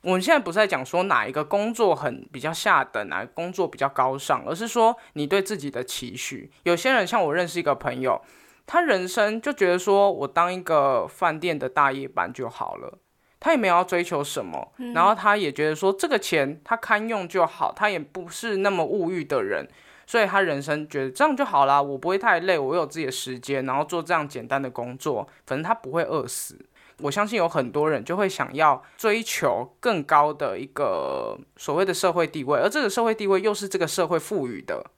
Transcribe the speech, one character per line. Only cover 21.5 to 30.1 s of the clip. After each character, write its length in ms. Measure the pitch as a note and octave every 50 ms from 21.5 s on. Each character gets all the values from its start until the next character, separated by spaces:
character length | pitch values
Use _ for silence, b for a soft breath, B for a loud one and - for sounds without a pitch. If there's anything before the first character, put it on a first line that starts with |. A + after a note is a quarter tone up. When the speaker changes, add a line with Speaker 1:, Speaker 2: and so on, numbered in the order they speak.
| - C#3+ C#3
Speaker 1:
啦， 160 | C3+ C#3 C#3+ C#3+
我 160 | C#3 C#3 C3
不 100 | B2+ E3+
会 80 | F#3
太 220 | G3 G3 A#3 F#3+ E3+
累， 180 | E3+ F#3+ F3+
我 180 | D#3+ C#3 C3 D3+
有 120 | F3 D#3+
自 140 | D3 - D#3+
己 40 | D#3+
的 80 | C3+ B2+
时 260 | - - C3 B2+ B2
间， 280 | A#2+ - C#3 C3+ C3
然 100 | C3+ B2+
后 80 | C#3 D3+
做 160 | C#3+ F3 E3+
这 140 | D#3 C#3+ F3
样 120 | E3 D3+
简 200 | C#3 - B2+ A2+
单 160 | A#2 C3+ C#3 C3+
的 80 | B2+
工 260 | - - A#2+ B2 B2
作， 320 | C3+ - D#3 C#3 A2 F#2 b b b b
反 140 | - C3 C#3
正 40 | D#3+
他 120 | F3+ A3+
不 160 | - - -
会 140 | C#3 E3+ D#3+
饿 220 | - D3+ D#3 B2+
死。 300 | A#2+ - - - - - - - _ b b b b b b
我 80 | - C#3+
相 160 | C#3 G3+ G#3
信 140 | G#3+ A3+ A3
有 100 | F3 E3
很 220 | E3 E3 B2+ A#2+
多 180 | - D3 D3 D#3
人 160 | D#3 B2+ A2+
就 120 | D#3 E3+
会 120 | F#3+ G#3 F#3+
想 240 | F#3+ - C#3 - -
要 300 | C#3 D#3 D3+ C#3 B2+ B B B
追 260 | B - A3 G#3 A3+ A3
求 500 | - - - - C#3 G2+ G2+ A#2+ - _ _
更 240 | - B3 A3 E3+ C#3
高 320 | -